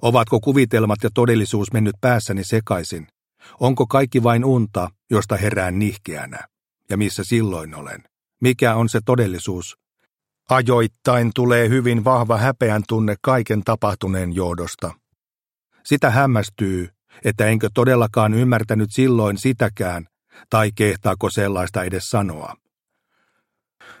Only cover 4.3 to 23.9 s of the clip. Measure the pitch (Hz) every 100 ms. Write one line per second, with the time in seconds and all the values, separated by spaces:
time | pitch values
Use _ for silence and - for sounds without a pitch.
4.3 | 117 131 127 107 98 87 - - 110 98
5.3 | 101 104 101 92 92 104 101 - 76 -
6.3 | - - _ _ _ - 98 104 - 95
7.3 | 117 110 87 80 76 71 - _ _ _
8.3 | _ 127 123 123 113 113 117 110 123 107
9.3 | 90 - 90 87 - _ _ _ _ _
10.3 | _ - 131 120 120 113 - - 123 117
11.3 | - 123 120 117 131 120 117 110 127 117
12.3 | 113 123 131 117 107 104 110 107 101 -
13.3 | 131 110 107 95 113 104 98 95 95 90
14.3 | 87 87 87 85 - 87 - _ _ _
15.3 | _ _ _ _ _ - 147 139 117 139
16.3 | 117 104 - 101 92 87 _ _ - 117
17.3 | 110 107 113 107 127 120 127 113 113 107
18.3 | 110 123 117 110 110 104 - 131 120 107
19.3 | 101 131 127 110 101 95 87 82 _ _
20.3 | - _ 110 107 101 104 92 107 95 101
21.3 | - 101 95 92 104 90 92 - 113 98
22.3 | 78 76 - _ _ _ _ _ _ _
23.3 | _ _ _ _ _ -